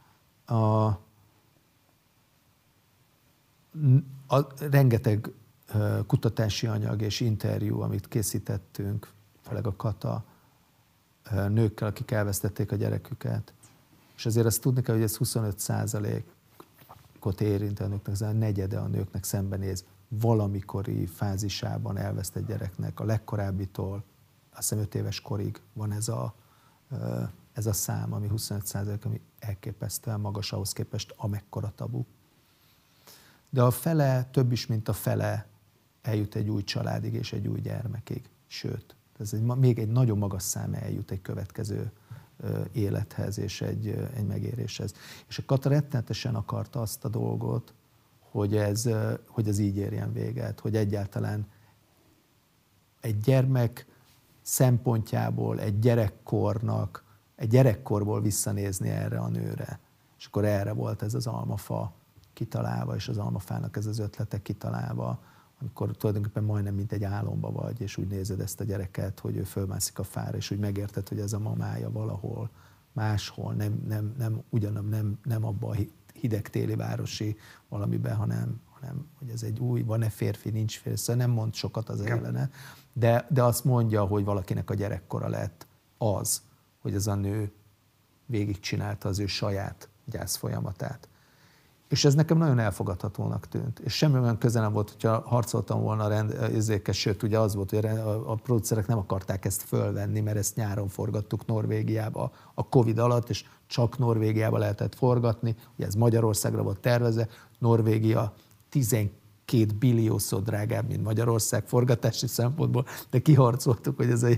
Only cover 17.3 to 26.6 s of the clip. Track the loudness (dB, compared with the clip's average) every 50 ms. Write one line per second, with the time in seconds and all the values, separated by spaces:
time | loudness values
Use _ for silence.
17.3 | -2 0 2 2 2 2 0 -2 -4 -4 -4 -4 -4 -4 -4 -4 -4 -2 -2 0
18.3 | 0 2 2 2 0 0 -2 -2 -2 -2 -2 -2 -2 -2 -2 -4 -6 -6 -6 -4
19.3 | -2 -2 -2 -2 -2 -4 -4 -4 -4 -6 -8 -12 -20 -20 _ -8 -4 2 4 4
20.3 | 6 4 4 2 -2 -4 -4 -4 -4 -4 -2 -2 -2 -2 -2 -4 -4 -4 -4 -2
21.3 | -2 -2 -2 -4 -4 -4 -4 -4 -4 -4 -4 -4 -4 -4 -4 -4 -4 -4 -4 -6
22.3 | -6 -6 -6 -4 -4 -4 -6 -6 -6 -6 -6 -6 -6 -4 -2 0 0 0 -2 -2
23.3 | -4 -4 -2 -2 -2 -4 -4 -6 -6 -6 -6 -4 -6 -8 -10 -14 _ _ _ _
24.3 | _ _ _ _ -14 -8 -6 -4 -2 -2 -2 -2 -2 -4 -4 -4 -6 -8 -6 -6
25.3 | -4 -2 -2 -4 -6 -8 -12 _ -10 -6 -6 -4 -4 -4 -4 -4 -4 -4 -4 -6
26.3 | -8 _ _ _ _ _